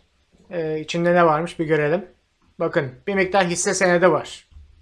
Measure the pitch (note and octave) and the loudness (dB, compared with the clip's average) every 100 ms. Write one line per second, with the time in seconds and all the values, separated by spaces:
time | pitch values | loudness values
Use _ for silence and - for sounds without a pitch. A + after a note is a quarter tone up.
0 | _ _ _ _ - F3+ D#3 D#3 D#3 E3+ | _ _ _ _ -12 -8 -6 -6 -6 -2
1 | F3 F3 E3+ D3+ E3+ - D#3 D#3 D3 F3+ | 2 4 4 2 -2 -6 -2 0 0 -2
2 | G3+ _ _ _ _ - E3+ E3 C#3 - | -6 _ _ _ _ -6 -4 -2 -4 -8
3 | - G3 F#3 G3+ F3 E3+ G#3 F#3 F#3 F3 | -4 -2 0 0 0 -2 -4 0 2 4
4 | F3+ D3 - - _ - - _ | 4 2 -4 -18 _ -20 -20 _